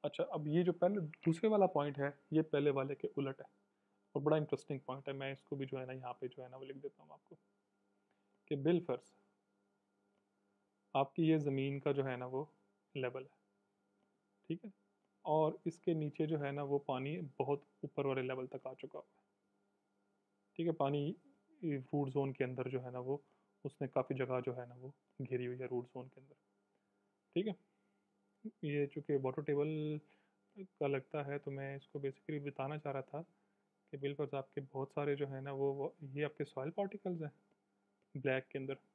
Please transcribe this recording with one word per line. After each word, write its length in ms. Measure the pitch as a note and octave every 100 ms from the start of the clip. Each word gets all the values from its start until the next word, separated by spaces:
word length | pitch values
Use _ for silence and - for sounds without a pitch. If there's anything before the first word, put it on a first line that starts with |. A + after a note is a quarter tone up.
अच्छा, 200 | D3+ -
अब 240 | E3+ F3 D3+
ये 140 | D#3+
जो 80 | F3+
पहले 260 | F3 F3+ G3+ D3+ -
दूसरे 280 | - D#3+ A3
वाला 160 | G#3+ F#3
point 300 | D#3 C#3+ C#3
है 140 | C#3+ C#3+ _
ये 100 | D#3
पहले 260 | D#3 C#3+ D3
वाले 220 | C#3 C3+ C#3
के 120 | C#3+ -
उलट 240 | C3+ C3
है 60 | C3 _ _ _ _ _ _
और 80 | C#3+
बड़ा 140 | C#3+ D#3
interesting 440 | D3+ C3+ - C#3
point 260 | - C3 C#3
है, 60 |
मैं 180 | C#3 C3+
इसको 240 | C3+ _ C#3
भी 100 | C3
जो 120 | C3+
है 80 | B2+
ना 60 |
यहाँ 200 | C3 B2+ A#2+
पे 80 | B2+
जो 140 | C3+
है 60 | B2+
ना 60 | C3
वो 80 |
लिख 120 | C3+ C#3
देता 240 | C#3+ _
हूँ 100 | D3+
आपको 260 | D3+ _ D#3+ _ _ _ _ _ _ _ _ _ _ _
कि 60 | C#3+
बिलफर्ज 540 | C#3 F3 F3 B2 - _ _ _ _ _ _ _ _ _ _ _ _ _ _ _ _ _ _
आपकी 340 | C#3 C#3 - D#3+
ये 100 | D#3+
ज़मीन 380 | C#3+ C3+ C#3 C#3
का 120 | D3
जो 120 | C#3
है 120 | C3+ B2
ना 100 | B2+
वो 200 | C3 D3+ _ _ _ _
लेवल 280 | D3 B2+ C3
है, 60 | C3+ _ _ _ _ _ _ _ _ _ _ _ _
ठीक 140 | E3
है, 60 | G#3+ - _ _ _ _
और 340 | F3 D#3 D#3 - F3
इसके 280 | - - D#3+
नीचे 300 | D3+ - D#3
जो 120 | D#3+
है 140 | C#3+
ना 100 | C#3+
वो 140 | C#3 C#3+ C#3+
पानी 300 | B2+ C#3 F3 D3 -
बहुत 260 | C3+ C#3+ - _
ऊपर 220 | D#3 - C#3
वाले 160 | C3+
लेवल 220 | B2+ C3 C3
तक 180 | C3+ C3
आ 60 |
चुका 240 | C3 C#3 D3+
हुआ 80 | -
है, 120 | _ _ _ _ _ _ _ _ _ _ _ _ _ _ -
ठीक 80 | E3+
है, 60 |
पानी 420 | E3 C#3 C#3+ C#3+ - _ _ _ _
रूट 460 | E3 C#3+ B2+ D3 C3+
zone 220 | C3+ C3+
के 120 | C3+
अंदर 260 | B2+ B2+ B2+
जो 100 | C3
है 120 | B2+
ना 80 | B2+
वो 220 | B2+ C#3+ _ _ _ _
उसने 240 | C#3 - B2+
काफ़ी 280 | - B2+ C3+
जगह 240 | B2+ B2+
जो 100 | B2+
है 160 | B2 A#2+
ना 60 | B2
वो 180 | C3 - _ _
घेरी 240 | C3 B2
हुई 120 | B2 B2
है 100 | B2+
root 180 | B2 B2
zone 200 | C3 B2+
के 140 | -
अंदर, 140 | C3+ C#3+ _ _ _ _ _ _ _ _ _ E3+
ठीक 100 | G#3+
है। 100 | F3+ _ _ _ _ _ _ _ _ A3 _
ये 220 | D3+ D3 C#3+
चूँकि 300 | D#3 - C#3
water 240 | C3 B2+
टेबल 560 | D3 C#3+ D3+ D#3 D3+ D3+ - _ _ _ _ G3+
का 300 | F#3+ _ C#3+
लगता 360 | C3+ C3 D3+
है 140 | C#3 C#3+
तो 120 | C#3+
मैं 240 | C#3 C#3 C#3
इसको 220 | - D3
basically 400 | C#3 C3+ - D3+
बताना 340 | C#3+ C3+ C3+ D3+
चाह 140 | D3
रहा 100 | C3+
था 160 | C3 C#3+ E3+ _ _ _ _ _ _
कि 40 | C#3+
बिलफर्ज 360 | C#3 C#3+ C#3
आपके 260 | C#3 C3 -
बहुत 300 | C#3 C3+ C3+
सारे 240 | - C#3+ C#3+
जो 100 | C#3
है 140 | C3+
ना 100 | C#3
वो, 200 | C3+ C#3
वो 220 | C#3 C#3+ - C#3+
ये 100 | C#3
आपके 200 | D3 -
soil 260 | D3 - C3+
particles 500 | F3 G3 G3+ F#3+ F3
हैं 100 | D3+ - _ _ _ _ _ _ _
black 320 | C#3 C3+ C3 -
के 100 | C#3
अंदर। 160 | C3+ C3+ _